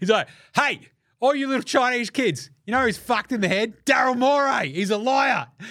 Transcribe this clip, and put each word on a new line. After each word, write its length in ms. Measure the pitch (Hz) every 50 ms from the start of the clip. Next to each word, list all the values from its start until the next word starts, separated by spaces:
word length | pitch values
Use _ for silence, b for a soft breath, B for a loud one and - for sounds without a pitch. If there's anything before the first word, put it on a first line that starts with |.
He's 80 | 185 185
like, 200 | 220 202 147 - B B B B B
"Hey, 260 | - 285 277 196 - - - _ _ _ _ _ -
all 140 | 240 269 294
you 120 | 277 277
little 160 | 269 269 247
Chinese 460 | - - - 269 247 247 247 240 233 196
kids, 400 | - - 254 214 147 - - - _ _ _
you 80 | 202
know 120 | 226 262 262
who's 120 | 233 196
fucked 360 | - - - 240 208 - -
in 100 | 262 226
the 60 | 196 170
head? 360 | 185 196 220 233 - - -
Daryl 320 | - - - 254 262 254
Morey. 560 | 240 262 269 285 285 277 269 - - - 139
He's 180 | 135 175 202 190
a 60 | 214
liar. 520 | 208 220 254 262 269 269 277 240 175 123 - _ - 185 B